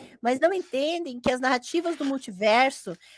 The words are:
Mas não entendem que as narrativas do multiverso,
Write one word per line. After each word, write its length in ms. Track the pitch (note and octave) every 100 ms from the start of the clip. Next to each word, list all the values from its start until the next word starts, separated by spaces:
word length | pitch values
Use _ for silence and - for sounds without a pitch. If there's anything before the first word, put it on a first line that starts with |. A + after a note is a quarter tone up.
| - -
Mas 180 | A#3 C4
não 140 | D#4+
entendem 640 | F#4+ - C4+ D4 E4+ D#4+ B3
que 120 | C#4
as 80 | B3+
narrativas 560 | B3+ B3+ - E4+ E4+ D#4+
do 100 | C#4
multiverso, 920 | C4+ - F#3 G#3+ A3+ C4+ - G3+ E3 -